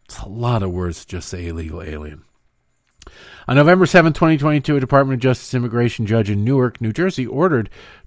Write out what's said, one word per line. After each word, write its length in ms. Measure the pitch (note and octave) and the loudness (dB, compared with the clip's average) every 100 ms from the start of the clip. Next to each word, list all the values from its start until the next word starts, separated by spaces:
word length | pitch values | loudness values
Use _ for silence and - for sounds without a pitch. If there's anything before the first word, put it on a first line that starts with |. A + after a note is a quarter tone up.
| _ | _
It's 140 | - | -16
a 80 | G#2 | -14
lot 340 | A2 A#2+ A#2 | -6 -2 -2
of 80 | G2 | -2
words 300 | F2+ F2+ E2 | -4 -6 -8
to 160 | - F2+ | -12 -12
just 120 | - | -10
say 200 | F2+ E2+ | -10 -8
illegal 340 | E2 D#2+ E2+ | -8 -10 -12
alien. 400 | D#2 D2+ D2+ D2 _ _ _ _ _ _ _ _ - - - - - | -12 -12 -14 -16 _ _ _ _ _ _ _ _ -20 -20 -20 -16 0
On 80 | C3+ | 4
November 300 | D3+ F#3 F3 | 6 6 6
seventh, 280 | F#3 D#3+ | 6 4
twenty 240 | D3 D#3+ D#3 | 4 2 2
twenty-two, 380 | D3+ D3+ C#3+ C#3+ | 2 0 0 0
a 40 | |
Department 380 | B2+ C#3 C3+ B2+ | 2 2 2 0
of 40 | |
Justice 300 | C3 B2 - | 0 0 -2
immigration 540 | C3 A#2+ A#2 A#2+ - G#2+ | -4 -2 0 0 -2 0
judge 240 | A2+ G2+ | 0 0
in 140 | G2+ | 0
Newark, 360 | G#2+ C3+ B2 - | 0 2 0 -2
New 120 | A2 | -6
Jersey, 340 | G#2+ F#3 D#3 A#2 | -2 -4 -2 -6
ordered 440 | C3+ F3+ C3+ G2+ - - - | -2 0 0 -2 -10 -20 -20